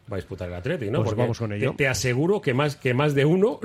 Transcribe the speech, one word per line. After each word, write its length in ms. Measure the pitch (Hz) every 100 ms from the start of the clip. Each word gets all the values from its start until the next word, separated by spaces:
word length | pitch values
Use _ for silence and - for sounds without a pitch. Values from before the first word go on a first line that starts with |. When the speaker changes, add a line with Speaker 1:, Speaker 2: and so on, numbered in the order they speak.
| -
Speaker 1:
va 20 |
a 20 | 98
disputar 320 | - 87 90
el 80 | 87
Atleti, 300 | 123 175 104
no? 140 | 135
Speaker 2:
Pues 100 | 110
Speaker 1:
Porque 120 | 107
Speaker 2:
vamos 160 | 123 117
con 140 | 113
ello. 180 | 104 135
Speaker 1:
te, 60 | -
te 100 | 139
aseguro 520 | 127 127 123 165 208
que 120 | 143 123
más, 220 | 147 135
que 160 | 131 123
más 180 | 151
de 120 | 139 143
uno 340 | 185 214 302